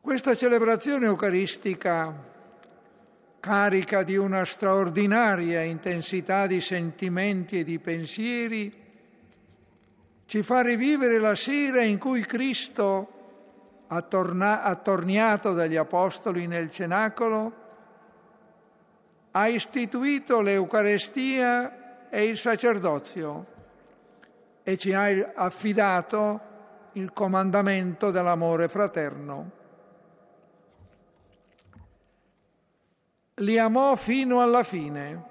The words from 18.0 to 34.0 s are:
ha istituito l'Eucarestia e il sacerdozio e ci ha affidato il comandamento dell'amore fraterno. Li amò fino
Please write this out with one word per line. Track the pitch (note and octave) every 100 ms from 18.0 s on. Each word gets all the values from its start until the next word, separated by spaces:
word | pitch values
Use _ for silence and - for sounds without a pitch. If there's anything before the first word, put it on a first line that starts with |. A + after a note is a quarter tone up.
| - - - _ _ _ _ _ _ _ _ _ _
ha | F#3+ A3
istituito | A#3+ - C#4 A#3+ B3+ C4+ C#4+ C#4 A#3+
l'Eucarestia | G3+ G3 F3+ G#3+ G#3 G#3 - C#4 C4 C4 B3 A#3+ B3 - - - -
e | G#3
il | G#3+ A3
sacerdozio | B3 A3 A#3+ G#3 E3+ D3 C#3+ F#3+ D#3 D3 F#3 - - - _ _ _ _ - _ _ _ -
e | F#3+
ci | F#3+
ha | F#3+ G3+ F#3+ G#3
affidato | - F3+ - G#3+ G3+ G3+ F3+ F3 G#3+ G#3+ G#3+ - - - - -
il | G3+ F#3+
comandamento | - G3 F#3+ F#3+ G3 G3+ F#3+ F#3 E3 G#3
dell'amore | F#3 F3+ E3+ E3 E3 E3+
fraterno. | G3+ G3+ F3 D3 C#3 C#3+ C#3 E3+ - - - - - _ _ _ _ _ _ _ _ - _ _ _ _ _ _ - _ - - _ _ _ _ _ _ _ _ _ _ _ _ _ _ -
Li | - A3+
amò | A3+ A#3 C#4
fino | B3